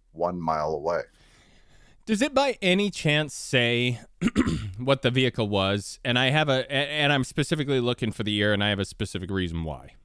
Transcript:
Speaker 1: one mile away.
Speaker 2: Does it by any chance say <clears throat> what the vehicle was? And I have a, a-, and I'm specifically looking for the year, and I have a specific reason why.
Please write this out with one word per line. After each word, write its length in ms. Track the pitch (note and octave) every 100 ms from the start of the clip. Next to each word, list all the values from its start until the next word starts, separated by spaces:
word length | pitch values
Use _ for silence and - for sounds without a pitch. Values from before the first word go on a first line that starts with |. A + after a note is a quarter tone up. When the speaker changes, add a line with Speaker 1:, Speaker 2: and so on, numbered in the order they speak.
| _
Speaker 1:
one 300 | D#2+ F2 F2+
mile 300 | D#2+ D#2 D2+
away. 280 | D#2 D#2 D#2+ - _ - - _ - _ - - - -
Speaker 2:
Does 160 | G#3
it 120 | D4
by 240 | C4 C#4 G#3+
any 280 | F#3 F#3 G3+
chance 440 | - D#3 D3+ D3+
say 680 | - - C3 A#2+ A#2+ B2 A#2+ - - G#3 -
<clears throat> 380 | - D#3+ G#2 F#2+
what 220 | B2+ C3+
the 80 | B2
vehicle 360 | B2+ B2+ - G#2
was? 520 | G2+ F#2+ G2+ - -
And 140 | B2+ B2
I 120 | C3
have 180 | D3+ D3+
a, 160 | C3 A#2+
a-, 40 |
and 400 | C#3 C#3+ D3+ D3
I'm 100 | C#3
specifically 560 | B2+ - C#3+ D3+ C#3+ C3
looking 320 | A#2+ A#2+ A2+
for 120 | -
the 80 | G#2
year, 220 | G#2 G#2
and 80 | G2+
I 60 | G#2
have 100 | G2
a 60 | G2
specific 440 | - G#2 F2+ F2+
reason 340 | F#2+ F2+ E2
why. 300 | D#2+ C2 - -